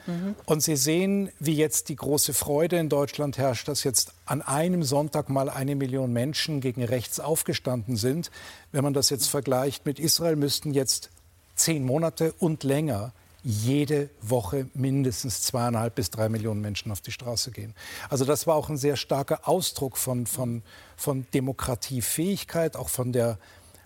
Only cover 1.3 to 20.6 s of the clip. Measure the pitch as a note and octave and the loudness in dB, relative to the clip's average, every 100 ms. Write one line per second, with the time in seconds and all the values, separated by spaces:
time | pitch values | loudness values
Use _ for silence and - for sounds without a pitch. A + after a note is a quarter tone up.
1.3 | - C#3+ D3+ D#3 - - C#3+ B2+ D3 - | -2 0 2 2 0 -4 -6 0 2 2
2.3 | A2+ - D3 E3 F3 D#3 C#3+ C#3+ - D3 | 0 0 2 2 2 2 2 0 0 -4
3.3 | B2+ C3+ A#2 - C#3+ C#3 A2 - - - | 0 0 0 -2 -2 0 0 0 -6 -4
4.3 | C#3 - C#3 E3+ F3+ C#3+ C#3 D3+ D#3 C#3 | -4 0 0 2 2 2 2 2 -2 0
5.3 | C3+ C#3 C3+ C3+ C#3 C3+ C3 C3 A#2+ C3 | 0 0 -2 -2 0 -2 0 0 0 0
6.3 | D3+ - D3 C3 B2 A#2+ B2+ - - C#3+ | 0 -2 0 -2 -2 0 0 -2 -6 -2
7.3 | D#3+ - D3+ - B2 G#2+ A#2 A#2+ D3+ E3 | 0 0 -2 0 -2 -2 0 2 0 -4
8.3 | - - - - D3 C#3 C#3 C3 C#3+ - | -10 -18 -18 -6 0 2 2 2 2 0
9.3 | D3 C#3 B2+ C#3+ - - C#3 D#3 - E3 | 0 2 2 2 0 -4 0 2 2 4
10.3 | D#3 C#3+ - D#3 C#3 C3+ - - - - | 2 2 0 0 2 2 0 -4 -18 -20
11.3 | _ _ - - D#3+ B2+ C#3 E3 - E3 | _ _ 0 2 2 2 2 0 2 0
12.3 | - F3 D3+ C3+ C#3 D#3 G#2 A2+ - _ | 2 0 2 2 2 2 -2 -4 -10 _
13.3 | - C3 G#2+ A2+ C#3 C#3+ D3+ C#3+ - G#2+ | -10 -4 0 2 2 2 0 -2 -8 0
14.3 | B2 G2+ C#3 C3 C#3 C3+ C3+ C3 A2+ C3+ | 0 0 -4 -4 -2 0 2 0 -2 -6
15.3 | - - B2+ A#2+ A2+ A2+ B2 A#2+ A2 A2 | -4 -2 0 0 0 -2 -2 -4 -2 -2
16.3 | A2+ A2 G#2 G#2 G2+ A2+ G#2 - - B2 | 0 -2 -2 -4 -6 -6 -8 -8 -10 -6
17.3 | A#2 - G#2+ G#2 - - - - C#3 C3 | -4 -6 -8 -14 -14 -14 -14 -4 0 2
18.3 | D3 - D#3 - D3+ C#3+ C3+ - C#3+ C#3 | 2 4 2 2 0 0 0 0 -2 0
19.3 | D#3 - F3 - - C3+ - - B2 A#2+ | -2 2 2 2 -2 -4 -2 -2 -2 -2
20.3 | - B2 A#2 | -2 -4 -4